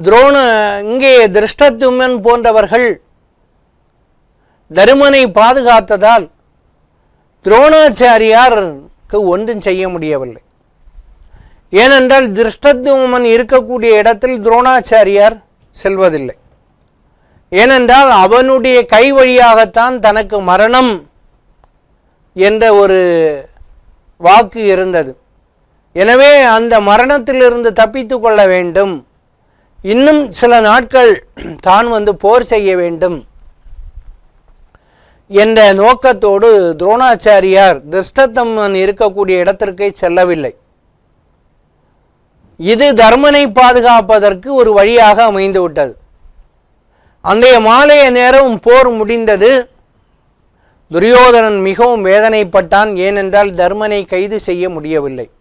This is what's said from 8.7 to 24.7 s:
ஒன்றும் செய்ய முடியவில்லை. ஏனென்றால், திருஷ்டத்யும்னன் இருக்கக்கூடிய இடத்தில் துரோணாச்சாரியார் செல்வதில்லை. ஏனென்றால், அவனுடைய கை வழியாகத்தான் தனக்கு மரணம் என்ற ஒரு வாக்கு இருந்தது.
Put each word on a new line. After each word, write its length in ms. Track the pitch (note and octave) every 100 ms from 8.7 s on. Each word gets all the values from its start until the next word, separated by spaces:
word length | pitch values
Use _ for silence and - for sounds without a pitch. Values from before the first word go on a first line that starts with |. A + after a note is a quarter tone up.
| C#3 - _ _
ஒன்றும் 500 | G#3 G3 F3+ A3 A3
செய்ய 280 | G3 F#3 F#3+
முடியவில்லை. 540 | F3 D#3 C#3+ B2+ A2+ _ _ _ _ _ - - _ _ _ _ _ _
ஏனென்றால், 640 | F#3 B3+ C#4 B3+ C4+ B3+
திருஷ்டத்யும்னன் 920 | G3 A3+ - C#4+ B3+ C4 C4+ B3+ B3
இருக்கக்கூடிய 600 | A#3+ A3+ A#3 C4 A3 B3
இடத்தில் 580 | A#3 G#3+ G#3+ G#3+ B3+ B3+
துரோணாச்சாரியார் 1000 | G#3+ A3+ B3+ B3+ - A3 G3 G3+ G#3 A3 _ _ _
செல்வதில்லை. 680 | - G3 G3 F#3 D#3 B2+ - _ _ _ _ _ _ _ _ _ _ _
ஏனென்றால், 600 | F3+ A#3+ C4 A#3+ B3+ C#4
அவனுடைய 760 | G#3+ F#3 A#3+ C4 C4 B3 B3 G#3+
கை 260 | A3 C4+
வழியாகத்தான் 840 | C4+ C4 B3 A#3+ A3+ G#3+ A3+ A#3+ B3+
தனக்கு 420 | G#3+ G#3 G3+ G#3
மரணம் 680 | F3+ F#3 A3 B3+ B3+ F#3+ D3 _ _ _ _ _ _ _ _ _ _ _ _
என்ற 400 | F#3 G3 G#3+ A3+
ஒரு 760 | G3+ G3 F#3+ F3+ E3+ D#3+ C#3+ - _ - _ _ _ _ _
வாக்கு 480 | E3+ G#3 G#3+ A#3
இருந்தது. 520 | G#3